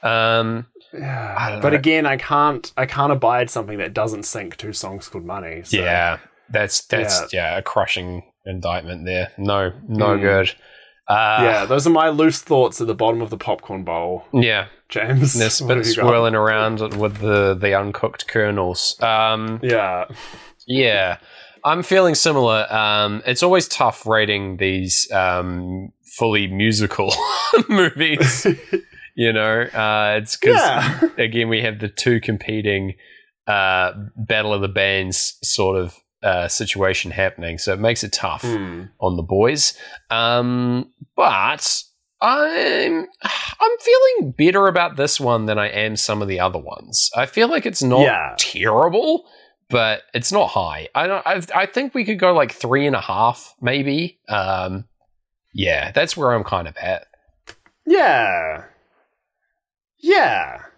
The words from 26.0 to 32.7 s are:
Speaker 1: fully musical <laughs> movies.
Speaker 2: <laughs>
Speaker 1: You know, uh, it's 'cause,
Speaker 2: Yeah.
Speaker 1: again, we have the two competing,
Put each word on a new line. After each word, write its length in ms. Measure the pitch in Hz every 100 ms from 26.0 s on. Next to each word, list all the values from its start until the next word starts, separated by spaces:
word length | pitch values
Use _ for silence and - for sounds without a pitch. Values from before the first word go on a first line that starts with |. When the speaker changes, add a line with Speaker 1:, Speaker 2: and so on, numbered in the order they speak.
| _ -
Speaker 1:
fully 300 | 113 104 98
musical 680 | 95 110 107 104 - 95 - - -
<laughs> 280 | - 453 -
movies. 800 | 202 175 139 160 147 143 - 208
Speaker 2:
<laughs> 40 | 170 - 180 - - -
Speaker 1:
You 160 | - 117
know, 300 | 110 110 113
uh, 500 | 120 - 107 107 104 107
it's 140 | 110 -
'cause, 180 | 392
Speaker 2:
Yeah. 460 | 440 226 131 - 156 330 -
Speaker 1:
again, 320 | 113 113 113
we 100 | 113
have 200 | 117 107
the 80 | 107
two 280 | - - 117
competing, 760 | - 104 - 110 104